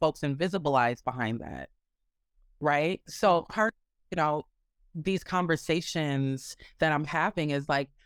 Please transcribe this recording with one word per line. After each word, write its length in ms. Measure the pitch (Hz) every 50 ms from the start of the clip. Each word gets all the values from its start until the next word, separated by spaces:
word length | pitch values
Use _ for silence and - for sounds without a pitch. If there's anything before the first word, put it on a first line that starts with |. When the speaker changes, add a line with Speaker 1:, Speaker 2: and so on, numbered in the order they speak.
Speaker 1:
folks 200 | 165 156 156 -
invisibilize 840 | - 143 139 139 175 185 190 196 156 147 139 131 120 120 120 - _
behind 360 | 127 123 127 120 110 113 117
that, 280 | - 78 73 65 65 - _ _ _ _ _ _ _ _ _ _ _ _ _ _ _ _ _ _
right? 400 | 147 151 147 147 151 165 190 - _ -
So 340 | - - - 202 175 170
Speaker 2:
Mm-hmm. 100 | - -
Speaker 1:
part, 220 | - 220 214 226 - _ _ _ _ _ _ _
you 60 | 180
know, 280 | 175 151 151 151 151 - _ _ _ _ _ _ _ _ _ -
these 280 | 165 151 190 190 180
conversations 1300 | - - 185 185 180 165 165 151 - - 160 175 165 - - 170 156 147 139 135 135 135 135 131 - - - - - - _ -
that 140 | 165 160
I'm 120 | 151 147 151
having 460 | 139 - 160 165 202 208 175 156 151
is 180 | 143 139 143 -
like, 200 | 147 143 139 135 _ _ _